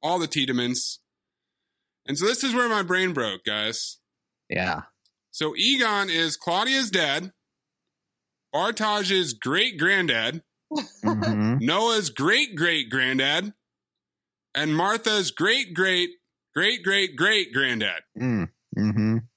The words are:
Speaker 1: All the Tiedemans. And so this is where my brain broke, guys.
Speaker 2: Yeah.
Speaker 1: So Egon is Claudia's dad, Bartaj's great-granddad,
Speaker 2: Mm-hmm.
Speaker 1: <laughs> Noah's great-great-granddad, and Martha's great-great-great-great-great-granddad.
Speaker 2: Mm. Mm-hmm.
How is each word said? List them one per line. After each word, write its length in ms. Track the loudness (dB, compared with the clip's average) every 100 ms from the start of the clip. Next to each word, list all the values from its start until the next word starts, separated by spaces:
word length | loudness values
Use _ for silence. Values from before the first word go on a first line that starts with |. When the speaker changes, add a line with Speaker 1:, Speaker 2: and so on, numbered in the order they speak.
| 0
Speaker 1:
All 140 | 0
the 80 | 0
Tiedemans. 720 | -2 0 0 0 -2 -6 -8 _ _ _ _ _ _ _ _ _ _ -8
And 100 | -2
so 80 | 0
this 180 | 0
is 100 | 0
where 160 | 2 2
my 140 | 2
brain 280 | 0 0 0
broke, 300 | 0 -2 -4
guys. 540 | -4 -2 -2 -4 -8 -10 _ _ _ _ _
Speaker 2:
Yeah. 320 | -4 -2 -4 -8 _ _ _ _
Speaker 1:
So 240 | -6 -6 -2
Egon 520 | 0 2 2 0 0
is 260 | 0 -2 -2
Claudia's 540 | -2 0 0 0 0
dad, 420 | 0 0 -2 -6 _ _ _ _ _ _ _ _ _ _ _ _
Bartaj's 800 | -2 -2 0 0 0 0 0 0
great-granddad, 1080 | -4 -2 0 0 2 2 2 2 0 0 -4 -12 _ _ -6
Speaker 2:
Mm-hmm. 840 | -6 -4 -2 0 0 0 2 2
Speaker 1:
<laughs> 60 | 2
Noah's 440 | 2 2 2 0
great-great-granddad, 1400 | -2 2 2 2 0 0 0 -2 0 0 2 2 0 -2 -10 _ _ _ _ _ _ _ _ _ -4
and 200 | 0 2
Martha's 540 | 2 0 2 0 0 0 2 2 0 0 2 2 0 -4 _ _ _ 0
great-great-great-great-great-granddad. 1500 | 0 0 0 0 0 2 2 2 2 0 0 0 -2 -4 _ -6
Speaker 2:
Mm. 300 | -2 -2 -2 _ _ -2
Mm-hmm. 400 | 0 2 2 0 -4